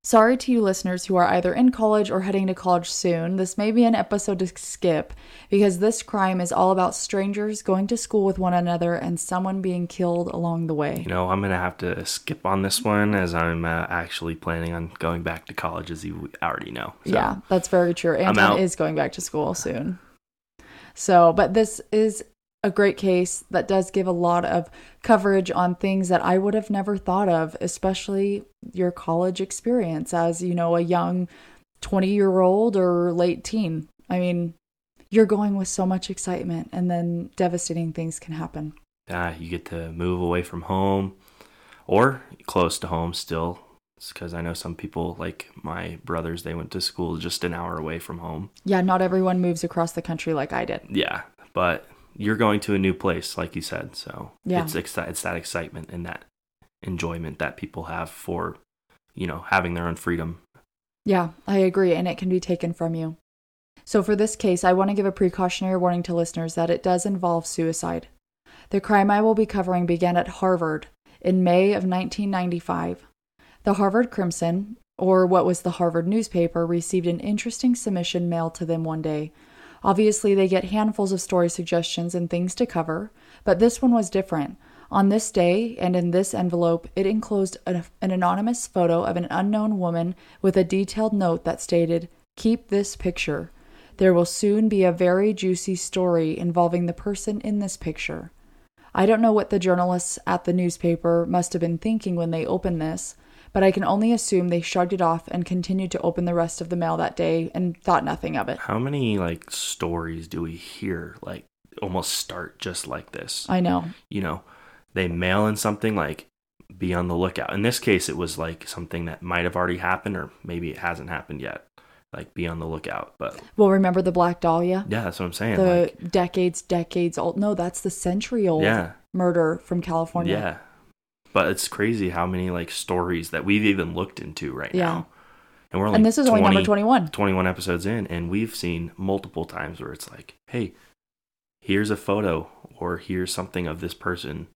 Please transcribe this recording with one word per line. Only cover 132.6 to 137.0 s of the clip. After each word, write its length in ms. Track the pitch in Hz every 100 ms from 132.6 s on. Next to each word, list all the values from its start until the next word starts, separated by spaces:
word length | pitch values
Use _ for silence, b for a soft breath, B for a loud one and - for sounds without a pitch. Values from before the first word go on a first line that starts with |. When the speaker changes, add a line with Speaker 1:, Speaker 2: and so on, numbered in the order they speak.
| 85
Speaker 2:
stories 580 | - - 90 87 85 82
that 140 | 80
we've 200 | 87 104
even 280 | 104 98 82
looked 280 | 85 98 -
into 340 | - - 69
right 200 | 64 73
Speaker 1:
Yeah. 100 | 180
Speaker 2:
now. 220 | 170 170 165 b b b b b b
And 100 | -
we're 80 | -
only 80 | 220
Speaker 1:
And 100 | 220
this 100 | 226
is 120 | 262
only 120 | 220
number 220 | 190 190
Speaker 2:
twenty, 20 |
Speaker 1:
twenty-one. 440 | 185 202 214 254